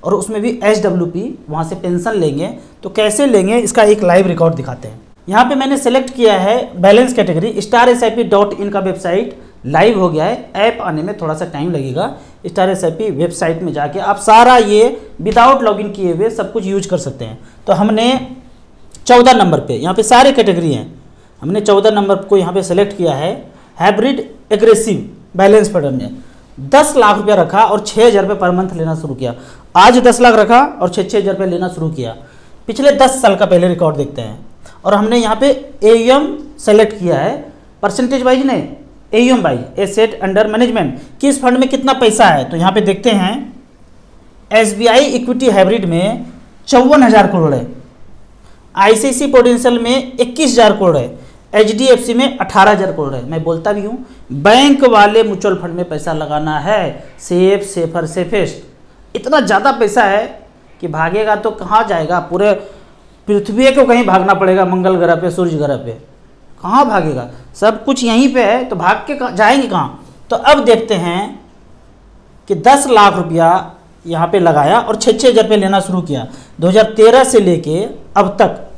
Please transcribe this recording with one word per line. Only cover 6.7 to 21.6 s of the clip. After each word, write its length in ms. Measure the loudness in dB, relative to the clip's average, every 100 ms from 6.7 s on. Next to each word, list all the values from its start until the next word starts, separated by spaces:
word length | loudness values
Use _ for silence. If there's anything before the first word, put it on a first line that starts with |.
| 0
balance 320 | 4 4 4
category, 400 | 0 0 0 -2 -6
star 300 | -2 2 4
S 140 | 2
I 60 | 0
P 140 | -2 0
dot 280 | 0 0
in 160 | -2 -6
का 100 | -4
website 600 | -4 -6 -4 -4 -4 -12 -20 -16 -4
live 340 | 2 2 2
हो 100 | 0
गया 160 | 0 -4
है। 260 | -4 -10 -2
ऐप 220 | -2 -2
आने 220 | -6 -6
में 140 | -8 -8
थोड़ा 160 | -8
सा 120 | -8 -8
time 240 | -8 -6
लगेगा। 400 | -6 -6 -6 -6 -8 -20 -16 -8
star 220 | -2 -2
S 140 | -2
I 80 | -4
P 180 | -4 -6
website 500 | -4 -6 -4 -6 -4
में 100 | -6
जाके 260 | -6 -6 -6
आप 160 | -4 -4
सारा 380 | 4 4 6 4
ये 240 | 4 2 2 -2 -16 -10
without 400 | -2 2 4 4
login 320 | 0 -2 -6 -6
किए 180 | -4
हुए 160 | -2 -4
सब 200 | -4 -6
कुछ 120 | -6 -4
यूज़ 240 | -6 -4
कर 80 | -6
सकते 260 | -6 -12 -14
हैं। 120 | -16 -20 -16 -4
तो 60 |
हमने 360 | 0 0 0 0 -2 -6 -18 -20 -20 _ _ -20 -18 4
चौदह 260 | 6 6 4
नंबर 240 | 4 0
पे, 160 | -2 -6
यहाँ 180 | -4
पे 100 | -2
सारे 280 | 2 4 4
category 420 | 4 0 0 -2
हैं, 200 | -4 -6 -18 -20 -20 _ _
हमने 200 | -6 -4